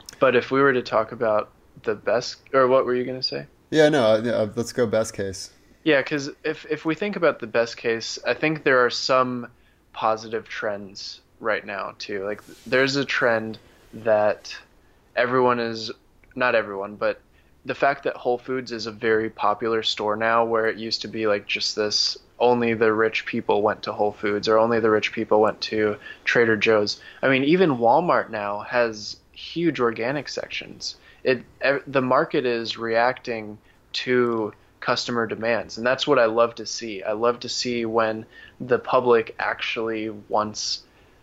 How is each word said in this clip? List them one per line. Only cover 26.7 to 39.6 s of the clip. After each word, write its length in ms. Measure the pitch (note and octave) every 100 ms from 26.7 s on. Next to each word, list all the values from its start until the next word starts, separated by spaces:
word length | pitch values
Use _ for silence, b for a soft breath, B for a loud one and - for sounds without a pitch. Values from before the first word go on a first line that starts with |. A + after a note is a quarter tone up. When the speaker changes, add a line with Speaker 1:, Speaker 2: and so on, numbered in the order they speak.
| G#2+ G#2 - B B
Speaker 1:
I 60 | C3
mean, 160 | C3+
even 340 | C#3 F3+ F3 B2
Walmart 520 | A#2 C#3+ F3 B2 G2+
now 300 | A2 G2+ G#2
has 560 | A2 B2 A#2 G#2+ G#2 - _
huge 460 | - - E3 E3+ B2+
organic 500 | A#2+ A2+ A#2 C#3+ -
sections. 680 | - - - - - - - b b
It, 220 | - B2 - -
ev-, 240 | B2+ C#3 -
the 160 | C3+
market 440 | B2+ C3 D#3+ D#3 B2+
is 300 | A#2 A2 A2
reacting 840 | A2+ A2+ B2 B2+ B2+ A2+ G#2+ G#2+ b b _
to 600 | - C3 B2 A#2+ A2+ G#2+ - _ -
customer 460 | - B2 - A#2+ A2
demands, 500 | G#2+ A2+ A2 E2+ -
and 80 | A#2+
that's 200 | C3 D3
what 120 | C3+
I 60 |
love 320 | A2+ A2+ A#2 A#2
to 100 | G#2+
see. 380 | - A#2 G2
I 80 | G#2+
love 260 | G#2+ A#2 A#2+
to 80 | A#2
see 360 | - B2 A#2+
when 420 | A2+ A2+ A2 A2 A2+ B B B
the 200 | B2+ A#2
public 560 | - C3 B2 A#2 A2 -
actually 720 | G2+ A2+